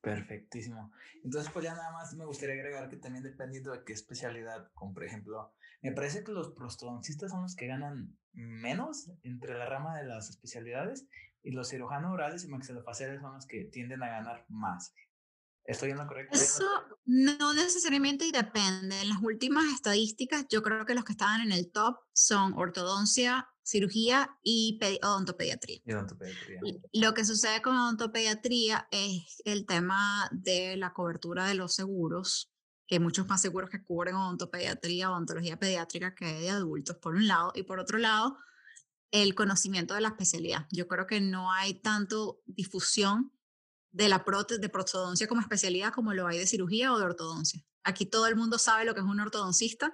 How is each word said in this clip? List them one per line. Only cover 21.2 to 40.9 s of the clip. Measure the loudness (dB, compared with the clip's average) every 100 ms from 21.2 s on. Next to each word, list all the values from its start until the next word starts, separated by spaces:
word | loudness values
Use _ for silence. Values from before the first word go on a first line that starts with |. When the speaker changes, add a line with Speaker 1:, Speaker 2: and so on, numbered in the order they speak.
| 2 4
Speaker 2:
en | 2
el | 2 0
top | 2 2 2 _
son | 4 6 8 4
ortodoncia, | 4 0 0 -2 2 4 4 4 2 -2 _
cirugía | 0 2 2 4 6 6 4 -2
y | 2 4 4 2
pedi-, | 0 2
odontopediatría. | 2 2 0 -2 -2 -4 -8 -12
Speaker 1:
Y | -4
odontopediatría. | -4 -4 -8 -10 -10 -12 -8 -6 -8 -4
Speaker 2:
Y | 2
lo | 4
que | 4
sucede | 2 2 2 2
con | 2 4
odontopediatría | 2 2 0 0 0 0 2 2 4 0 -2
es | -2 0 -2 -6 -8
el | -2 -2 2
tema | 2 4 2 2 2 0
de | -2 0 0 0 -2
la | -4
cobertura | -2 -2 -2 -4 -2 0
de |
los | 0 0
seguros, | -2 -2 0 0 0 -2 -2 -4 _ _ _ -2
que | 2
hay |
muchos | 4 2 2
más | 2
seguros | 2 0 -6
que | -10
cubren | -4 -2 0 0
odontopediatría, | -2 -2 -6 -4 -4 -4 -2 0 0
odontología | 0 -2 -2 -4 0
pediátrica | 0 0 -2 -4 -6 -4
que | -6
de | -4 -2
adultos, | 0 0 -2 -6 -6
por | -2
un | 2 6
lado. | 4 2
Y | -2
por | -6 -6
otro | -2 0
lado, | 4 4 2 -2 -16 -20 -20 -20 _ _ _
el | 4 4
conocimiento | 4 2 4 2 0 0
de | 0
la | 0
especialidad. | 2 0 0 -2 -2 -2
Yo | -6
creo | -2